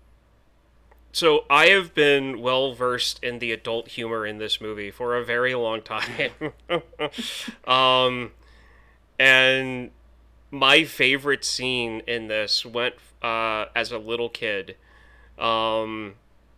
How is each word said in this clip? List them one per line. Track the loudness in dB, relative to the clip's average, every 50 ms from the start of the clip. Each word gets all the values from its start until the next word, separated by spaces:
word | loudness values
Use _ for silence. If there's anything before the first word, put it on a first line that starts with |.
| _ _ _ _ _ _ _ _ _ _ _ _ _ _ _ _ _ _ _ _ _ _
so | -4 0 2 4 4 2 2 4
I | 4 6 8
have | 8 6 6 2 0 2
been | 4 4 6 4 4 2 -2 -6 -4
well | -2 0 0 0 0 -2 -2
versed | -2 -2 -2 0 -2 -2 -4 -4 -6
in | -6 -6 -6 -4
the | -4 -4
adult | -4 -4 -4 -4 -4 -4 -6 -8
humor | -10 -8 -6 -4 -4 -4 -4
in | -6 -6 -6
this | -6 -6 -6 -6
movie | -6 -8 -8 -8 -10 -10
for | -8 -6 -4 -2 -2
a | -2 -2
very | -2 0 0 0 0 0
long | 0 -2 -2 -2 -4
time. | -6 -6 -6 -6 -6 -6 -6 -4 -6 -6 -6 -8 -10 -10 -10 -10 _ -4
<laughs> | -4 -4 -4 -8 -10 -8 -8 -8 -6 -8 -10 -10 -10 -10 -12 -12 -14 -8 -2
Um, | 0 2 4 6 6 6 4 4 2 0 -2 -8 -10 -14 _ -20 -20 -20 -20 -20 -20 -20 -20 -20 _ _ _ _ _ _ 4
and | 6 8 8 8 6 4 4 2 0 -4 -6 -6 -8 -10 _ _ _ -20 _ _ _ _ _ _ _ -10
my | -4 2 4 6 6 6 4
favorite | 2 -2 0 2 2 2 0 0 -2 -2 -2 -2
scene | -6 -4 -4 -4 -4 -2 -2 -4 -4 -6 -8 -6
in | -6 -6 -6 -4 -4
this | -4 -4 -2 -2 -2 -2 -4
went, | -4 -4 -4 -4 -4 -4 -8 _ _ _ -6
uh, | -4 -2 -2 0 -2 -2 -2 -2 -4 -4 -2
as | -4 -4 -4
a | -6 -8
little | -6 -6 -4 -4 -4 -6
kid, | -6 -6 -4 -4 -4 -4 -6 -10 -14 _ _ _ -20 -20 -20 -20 -20 -20 -20 -20 -8 -4
um, | -2 0 0 0 0 0 0 -2 -2 -4 -6 -10 -10 -12 -14 _ _ _ _ _ _ _ _